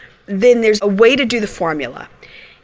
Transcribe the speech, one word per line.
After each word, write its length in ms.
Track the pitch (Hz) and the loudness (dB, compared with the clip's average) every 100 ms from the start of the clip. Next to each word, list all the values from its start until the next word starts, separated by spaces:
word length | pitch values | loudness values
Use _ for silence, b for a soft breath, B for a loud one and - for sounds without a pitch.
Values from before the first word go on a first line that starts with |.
| B B B | B B B
then 340 | 196 240 240 | 0 2 4
there's 200 | 220 208 | 2 0
a 60 | 208 | 0
way 280 | 196 226 269 | 2 4 2
to 80 | |
do 160 | 254 240 | -2 -4
the 80 | 208 | -6
formula. 600 | - 170 156 123 143 - _ B B B B | -6 -6 -4 -8 -12 -20 _ B B B B